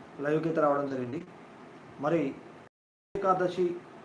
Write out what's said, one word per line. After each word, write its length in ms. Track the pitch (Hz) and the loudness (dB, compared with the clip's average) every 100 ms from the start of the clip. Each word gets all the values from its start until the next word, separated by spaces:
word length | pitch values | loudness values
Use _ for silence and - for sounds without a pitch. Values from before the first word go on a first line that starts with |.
| - - 143 | -16 -6 0
లైవ్కి 220 | 156 160 | 2 2
అయితే 120 | 160 | 4
రావడం 260 | 147 143 139 | 4 4 0
జరిగింది. 340 | 131 123 147 - - - - - - - - | -2 -4 -6 -10 -16 -20 -20 -20 -20 -18 -4
మరి 360 | 143 165 139 - - - - _ _ _ _ - | 0 2 0 -4 -14 -20 -20 _ _ _ _ 0
ఏకాదశి 500 | 190 180 180 185 175 - - - | 2 4 2 2 0 0 -12 -20